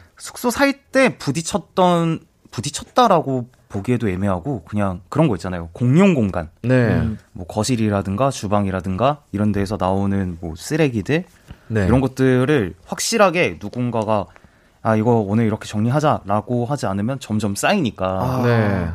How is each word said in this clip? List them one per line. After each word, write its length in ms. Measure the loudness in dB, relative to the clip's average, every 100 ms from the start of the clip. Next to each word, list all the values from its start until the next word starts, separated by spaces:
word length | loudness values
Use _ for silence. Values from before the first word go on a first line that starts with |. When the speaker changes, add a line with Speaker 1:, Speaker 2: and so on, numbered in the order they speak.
| -12 -20
Speaker 1:
숙소 340 | -18 -6 -4
살 220 | 0 0 -2 _
때 260 | 2 2 0
부딪혔던, 1000 | -6 -4 -4 -6 -4 2 4 4 2 -2 -8 _ -16
부딪혔다라고 960 | -10 -8 -8 -4 4 6 4 2 -2 -4 _ _
보기에도 400 | -6 -2 0 0
애매하고, 560 | 0 0 0 -2 -6
그냥 380 | -6 -2 -2 -4 -4
그런 180 | 0 2
거 80 | 2
있잖아요. 320 | -4 -6 -8
공용 420 | -2 2 4 4
공간. 340 | 4 0 -2 -6 _
Speaker 2:
네. 120 | 0
Speaker 3:
음. 440 | 2 4 2 0 -4 _
Speaker 1:
뭐, 140 | -16 -8
거실이라든가 840 | -4 0 0 0 0 -2 0 -2
주방이라든가 920 | -2 -2 0 0 -2 -4 0 0 -2 _
이런 200 | -2 0
데에서 240 | 0 -2 -2
나오는 600 | 0 0 0 0 -2 -6
뭐, 140 | -10 -10
쓰레기들, 680 | -4 0 0 0 -2 -2 -4 _ -20 -20 -6
Speaker 2:
네. 160 | 0 2
Speaker 1:
이런 140 | 4
것들을 760 | 2 2 2 4 2 0 0 -6 -12
확실하게 720 | -6 -2 2 4 4 0 -2
누군가가 640 | -8 -6 -4 -2 0 0 -2 -10 _ _ _ _
"아, 160 | 0 2
이거 200 | 4 2
오늘 280 | 2 0
이렇게 220 | 0 -2 -4
정리하자"라고 960 | -2 0 2 0 0 0 -2 -2 -4
하지 220 | -2 -4 -2
않으면 320 | -2 -4 -6
점점 340 | -4 -4 -2
쌓이니까 520 | -2 0 0 0 -2 -2
Speaker 3:
아. 360 | -2 -2 0
Speaker 2:
네. 460 | 2 2 2 0 -2